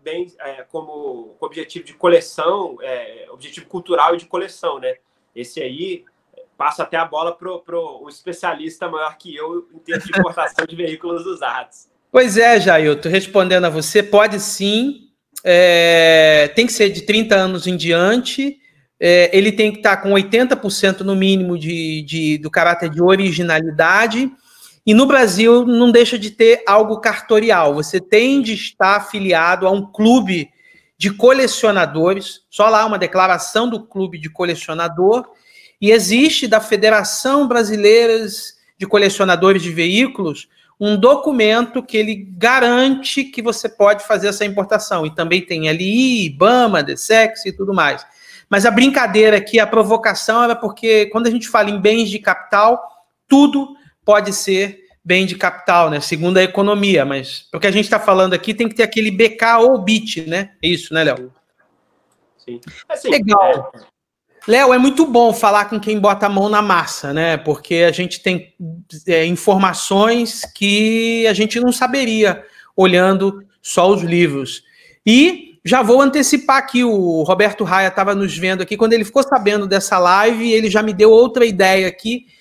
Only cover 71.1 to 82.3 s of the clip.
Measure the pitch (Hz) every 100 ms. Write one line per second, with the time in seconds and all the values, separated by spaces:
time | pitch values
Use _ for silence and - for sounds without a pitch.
71.1 | 226 226 196 214 233 247 240 254 269 240
72.1 | 220 208 175 - _ _ - 190 180 185
73.1 | 190 196 196 - _ - - 180 202 165
74.1 | 170 170 139 127 - _ _ _ _ -
75.1 | 240 320 359 - _ - 247 220 247 277
76.1 | 285 269 285 - 269 262 247 247 208 180
77.1 | 160 156 180 208 202 190 185 190 190 196
78.1 | 196 196 151 185 185 180 208 226 226 208
79.1 | 277 269 262 202 208 196 196 190 190 175
80.1 | 190 220 226 233 220 220 208 214 190 214
81.1 | 220 247 254 233 185 190 190 185 175 220
82.1 | 240 -